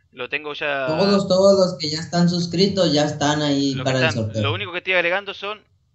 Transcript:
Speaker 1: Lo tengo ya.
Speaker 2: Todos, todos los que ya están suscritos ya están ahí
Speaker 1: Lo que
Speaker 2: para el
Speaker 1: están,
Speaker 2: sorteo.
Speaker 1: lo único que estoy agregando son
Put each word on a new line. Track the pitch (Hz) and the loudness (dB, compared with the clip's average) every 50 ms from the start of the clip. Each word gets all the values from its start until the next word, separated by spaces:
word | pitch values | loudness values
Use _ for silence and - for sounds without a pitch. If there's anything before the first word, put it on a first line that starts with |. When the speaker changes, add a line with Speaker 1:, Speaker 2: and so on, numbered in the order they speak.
| _ _ | _ _
Speaker 1:
Lo | _ 127 123 - | _ -12 -10 -8
tengo | - 143 151 147 143 | -8 -8 -8 -8 -8
ya. | - 160 147 143 139 135 131 | -6 -4 -4 -2 -2 -2 -2
Speaker 2:
Todos, | 160 165 196 202 202 196 - - | 0 0 2 2 2 2 2 2
todos | 185 185 196 196 196 190 | 2 4 6 6 6 6
los | 185 175 170 - | 4 0 0 -6
que | 156 151 | -6 -6
ya | 151 156 | -6 -6
están | 170 - - 175 175 170 | -6 -2 0 2 4 4
suscritos | 175 175 170 - - 170 196 202 196 190 175 160 | 2 0 -2 -2 0 2 2 2 2 2 0 2
ya | 143 151 151 | 2 2 0
están | 147 143 147 147 143 151 151 | 0 -2 -2 0 0 0 0
ahí | 151 147 143 139 139 139 135 | 0 0 0 0 0 0 -2
Speaker 1:
Lo | 135 131 | -2 -2
que | |
Speaker 2:
para | 135 131 131 | 0 0 0
el | 143 | 0
Speaker 1:
están, | 160 156 110 110 | 0 0 -2 -4
Speaker 2:
sorteo. | 107 107 110 107 | -4 -2 -2 -2
Speaker 1:
lo | 139 160 | -2 -2
único | 185 208 185 | -4 -6 -6
que | 170 180 | -8 -8
estoy | - 185 185 | -4 0 0
agregando | 180 170 170 180 196 202 190 190 | 2 2 2 0 -2 -4 -6 -12
son | - 202 202 214 202 _ _ _ _ _ _ _ | -10 -8 -10 -10 -10 _ _ _ _ _ _ _